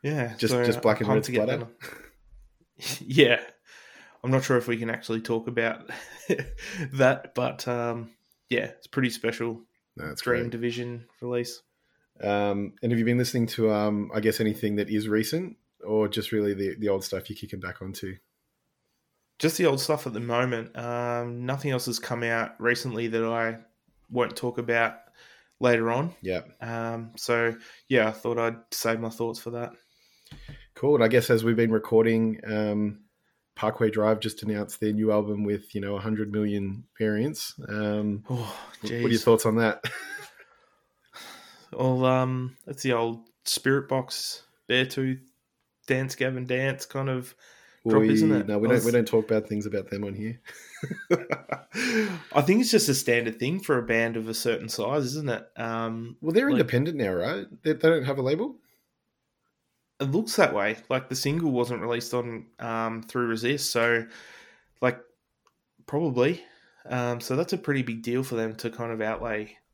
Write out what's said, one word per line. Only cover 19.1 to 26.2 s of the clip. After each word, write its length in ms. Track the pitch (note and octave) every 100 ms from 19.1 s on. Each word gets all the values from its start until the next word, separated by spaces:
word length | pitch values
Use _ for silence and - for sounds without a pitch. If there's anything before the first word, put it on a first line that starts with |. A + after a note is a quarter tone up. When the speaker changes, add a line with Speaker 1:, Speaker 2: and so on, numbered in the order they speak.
| _ _ _
Speaker 1:
Just 200 | D#3 E3
the 100 | E3+
old 120 | C#3
stuff 260 | C#3 D3+ C#3
at 60 |
the 80 | A2
moment. 580 | A#2+ A#2+ B2+ A#2 A2+ A#2+
Um, 680 | A#2+ A#2+ A#2+ A#2+ A#2+ A#2+ B2
nothing 260 | C3+ C#3+
else 140 | B2+ B2
has 140 | A#2
come 240 | - A#2+
out 360 | A#2 A#2 A2+ -
recently 480 | A#2 A#2+ C3 A2 A#2
that 160 | A2+
I 360 | A2+ A#2 A2+ A2+ - _ _ _ _
won't 240 | B2 A#2 -
talk 220 | B2 B2
about 380 | A#2+ A#2 A2+ - - _ - - _ _
later 300 | B2 A#2 A2+
on. 220 | B2 E3 -